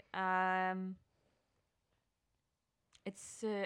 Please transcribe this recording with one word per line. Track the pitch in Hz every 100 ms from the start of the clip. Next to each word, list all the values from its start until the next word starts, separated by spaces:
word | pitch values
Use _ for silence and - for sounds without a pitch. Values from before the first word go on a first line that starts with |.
| -
Um... | 185 190 185 185 185 185 190 185 185 _ _ _ _ _ _ _ _ _ _ _ _ _ _ _ _ _ _ _ _ 196
It's, | 190 - -
uh, | 220 202